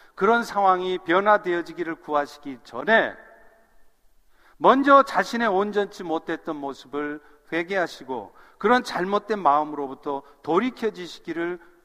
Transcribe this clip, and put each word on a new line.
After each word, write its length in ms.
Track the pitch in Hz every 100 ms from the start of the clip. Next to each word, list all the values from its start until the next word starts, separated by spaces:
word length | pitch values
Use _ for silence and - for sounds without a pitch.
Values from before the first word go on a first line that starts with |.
| -
그런 300 | - 196 233
상황이 560 | 226 202 196 180 185 180
변화되어지기를 960 | - 180 202 208 180 175 165 165 165 160
구하시기 640 | - 147 143 - 143 127
전에 520 | - 120 151 220 127 95 - - - _ _ _ - _ _ _ _ _ _ -
먼저 460 | 165 254 277 277
자신의 440 | 262 - 190 233 233
온전치 560 | 185 208 202 202 -
못했던 540 | 175 160 - 160 - 151
모습을 640 | 139 131 131 143 147 151 _ _ -
회개하시고 840 | 165 175 196 165 - 131 127 95 _ - -
그런 260 | 208 247
잘못된 560 | - - 185 202 202 214
마음으로부터 840 | 160 143 151 147 139 139 151 139 - _
돌이켜지시기를 1160 | - 170 247 240 220 180 170 - - 165 170 175 - _